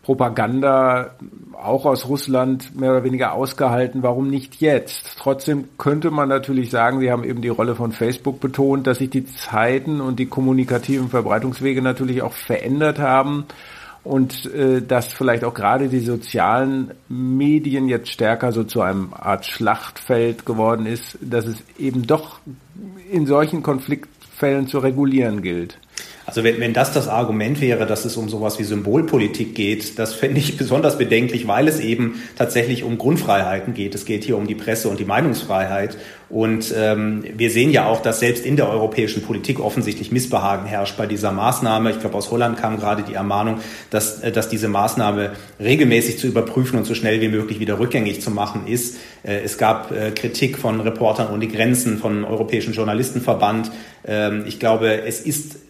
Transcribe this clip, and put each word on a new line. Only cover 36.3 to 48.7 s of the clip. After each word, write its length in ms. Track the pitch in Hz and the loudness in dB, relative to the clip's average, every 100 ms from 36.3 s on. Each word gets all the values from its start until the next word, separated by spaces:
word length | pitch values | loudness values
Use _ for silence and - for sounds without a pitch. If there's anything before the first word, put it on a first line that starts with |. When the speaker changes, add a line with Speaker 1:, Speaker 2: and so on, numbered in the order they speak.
| 110 113 110 - 110 | 0 0 0 -2 0
Speaker 2:
ähm, 460 | 107 107 107 107 101 110 | 2 2 0 -4 -8 -2
wir 140 | 117 | 0
sehen 220 | 113 139 | 4 6
ja 160 | 131 107 | 4 4
auch, 140 | 113 | 2
dass 180 | 120 113 | 0 2
selbst 260 | 120 123 131 | 2 0 2
in 100 | 139 | 2
der 140 | 107 | 2
europäischen 540 | 110 110 - 107 104 | 2 0 0 0 -2
Politik 360 | - 110 - 131 | -4 -4 -2 -2
offensichtlich 520 | 107 - 104 104 104 | -2 -2 -2 -4 -2
Missbehagen 560 | 123 123 107 98 98 98 | -2 0 0 0 -2 -2
herrscht 280 | 104 98 - | -4 -4 -4
bei 120 | 107 | -4
dieser 240 | 104 101 | -2 -2
Maßnahme. 600 | 98 113 131 120 110 113 | 0 0 2 2 2 2
Ich 80 | 107 | 0
glaube, 160 | 107 101 | -2 -4
aus 160 | - | -2
Holland 260 | 117 117 113 | 0 0 0
kam 200 | 110 107 | -2 -2
gerade 240 | 104 104 | 0 -2
die 140 | 98 98 | -2 -4
Ermahnung, 440 | 101 101 110 113 - - - | 0 0 0 -2 -8 -16 -2
dass, 320 | 110 - - | -2 -2 -4
äh, 100 | 117 | -2
dass 160 | 110 101 | -2 -2
diese 220 | 110 107 | -2 0
Maßnahme 600 | 98 104 - 107 104 101 - - - | 2 2 2 0 0 -2 -6 -18 -4
regelmäßig 600 | 104 151 131 117 117 - | 2 4 6 4 2 -2
zu 80 | 131 | 0
überprüfen 500 | 110 113 131 127 127 | 0 0 0 0 0
und 80 | 104 | 0
so 80 | |
schnell 260 | 113 113 110 | 0 0 2
wie 100 | 110 | 2
möglich 300 | 107 107 104 | 0 -2 -4
wieder 200 | 104 101 | -2 0
rückgängig 420 | 117 127 104 - | 0 0 -2 -4
zu 100 | - | -4
machen 360 | 101 104 104 | -2 -2 -4
ist. 300 | 95 | -4